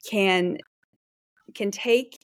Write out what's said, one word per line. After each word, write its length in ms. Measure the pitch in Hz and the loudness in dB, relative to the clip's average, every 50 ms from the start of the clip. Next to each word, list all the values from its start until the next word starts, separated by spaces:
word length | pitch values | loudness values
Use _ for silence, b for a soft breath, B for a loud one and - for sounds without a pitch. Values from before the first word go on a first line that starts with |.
| - - | -12 -4
can, 500 | 220 208 196 190 185 180 180 180 - - - _ _ _ _ _ _ _ _ _ _ _ _ _ _ _ _ - - | -2 0 2 2 2 2 2 0 -2 -6 -10 _ _ _ _ _ _ _ _ _ _ _ _ _ _ _ _ -18 -10
can 160 | - 220 202 | -6 -6 -6
take 480 | 196 - - 247 233 247 262 254 - - | -6 -4 0 2 2 2 2 -2 -10 -8